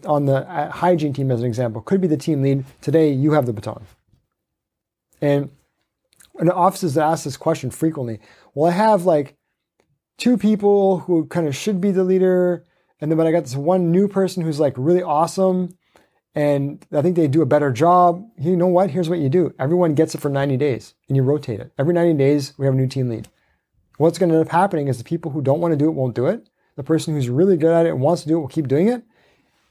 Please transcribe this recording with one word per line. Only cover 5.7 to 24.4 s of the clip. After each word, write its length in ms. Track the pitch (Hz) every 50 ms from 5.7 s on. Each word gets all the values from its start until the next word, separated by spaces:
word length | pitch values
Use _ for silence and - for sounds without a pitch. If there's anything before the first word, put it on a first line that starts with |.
| _ _ _ _ _ _ _ _ _ _ - _ _ 370
and 140 | 165 170
offices 420 | 180 185 175 190 185 - 185 160 131
that 120 | 156 151
ask 180 | 156 165 160 -
this 140 | 147 131 -
question 340 | - 156 160 - - 120
frequently, 480 | - - 160 160 160 147 127 117 110 104 - _ - _ _ _ _
"Well, 160 | 139 156 175
I 40 | 175
have, 300 | 190 214 220 214 185 175
like, 300 | 185 165 147 143 - - _ _ _ _ _ _ _ _ _ _ _ _ _ _ _ _ -
two 200 | - 240 247 196
people 600 | - 214 214 208 202 202 202 202 196 190 190 165
who 260 | 135 180 175 165 147
kind 220 | 135 - 170 165 147
of 80 | 135
should 260 | - - 214 202 175
be 80 | 185 202
the 140 | 180 190 185
leader, 600 | 185 190 185 185 185 185 180 180 180 175 170 - _ _ _ _ _ _ _
and 100 | - 156
then, 80 | 160 160
but 100 | 160 165
I 40 |
got 120 | 160 170 147
this 120 | 131 123
one 360 | 139 143 165 185 185 180 165
new 180 | 170 190 202 202
person 340 | 196 190 190 180 185 180 160
who's, 160 | 160 147 143
like, 140 | 156 139 131
really 280 | 123 131 160 180 180 180
awesome, 760 | 170 147 151 170 165 - 190 190 185 185 185 180 170 - _ _ _ _ _ _ _ _ _ _ _ _
and 500 | 151 147 147 143 139 139 143 147 - - _
I 100 | - 151
think 140 | 139 180 175
they 120 | 175 160 139
do 120 | 131 165
a 40 | 156
better 260 | 123 147 147 147 139
job." 560 | 120 113 156 175 180 180 180 175 170 180 - - _ -
You 200 | 135 170 185 170
know 100 | 175 185
what? 220 | 175 175 202 180
Here's 200 | 131 185 170 151
what 100 | 180 170
you 100 | 147 131
do. 240 | 143 185 165 135 - -
Everyone 340 | 135 143 175 180 180 160 147
gets 200 | 135 156 156 -
it 60 | 156
for 100 | - 143
ninety 280 | 139 139 139 143 135 123
days, 360 | 147 147 117 104 - - _ _ _ -
and 80 | 135
you 80 | 135 127
rotate 380 | 131 147 143 147 - 107 104
it. 100 | 110 - _ -
Every 160 | 139 165 175
ninety 240 | 170 170 170 160 139
days, 360 | 135 139 147 147 139 - - -
we 80 | 135
have 100 | 139 131
a 20 | 131
new 100 | 131 127
team 200 | - 135 127 120
lead. 220 | 113 113 113 - _ _ _ _ _ _ _ _ _ _ _ _ _ -
What's 200 | 143 170 170 165
gonna 160 | 185 170 160
end 120 | 160